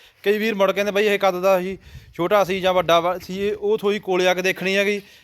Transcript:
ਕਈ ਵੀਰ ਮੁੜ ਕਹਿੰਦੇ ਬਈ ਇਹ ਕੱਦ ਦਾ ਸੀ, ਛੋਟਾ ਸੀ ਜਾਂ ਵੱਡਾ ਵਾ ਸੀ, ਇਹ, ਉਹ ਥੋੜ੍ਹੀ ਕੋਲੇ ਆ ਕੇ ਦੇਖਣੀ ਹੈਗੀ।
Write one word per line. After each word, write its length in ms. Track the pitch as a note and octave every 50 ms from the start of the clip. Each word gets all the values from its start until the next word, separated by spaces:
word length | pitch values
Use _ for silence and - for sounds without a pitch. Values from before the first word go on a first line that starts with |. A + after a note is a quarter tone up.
| - - _ _
ਕਈ 160 | - G3 G#3 G#3+
ਵੀਰ 160 | G#3+ A3+ A3
ਮੁੜ 160 | F#3+ G3 F#3+
ਕਹਿੰਦੇ 200 | F#3 F#3+ G3+ G#3
ਬਈ 140 | F#3 G3+ G#3+
ਇਹ 120 | G#3 G3+ F#3+
ਕੱਦ 220 | G3 F#3+ F3+ F3+
ਦਾ 180 | F3+ G3 G3 F3+
ਸੀ, 180 | F3+ F#3+ F#3+ F3 - - - - - - -
ਛੋਟਾ 280 | - E3+ F3 G#3+ G#3 F#3+
ਸੀ 160 | D#3+ G3 F#3+
ਜਾਂ 120 | F3+ F#3 F#3
ਵੱਡਾ 260 | F#3 F3 D#3 E3 E3+
ਵਾ 180 | E3 F3 F#3 F3
ਸੀ, 200 | - - F#3 F#3+
ਇਹ, 180 | G3 G#3 G#3
ਉਹ 220 | - G#3 G3+ G#3+ A3
ਥੋੜ੍ਹੀ 200 | G3 G3+ G3+ G#3+
ਕੋਲੇ 280 | - F3+ F#3 F#3 F#3 F#3
ਆ 60 | F3+
ਕੇ 80 | F3+
ਦੇਖਣੀ 340 | F#3 F#3+ F#3 F#3 F3+ F#3+ G3
ਹੈਗੀ। 240 | G3+ G3+ G3+ G#3 G3+ G3 - - -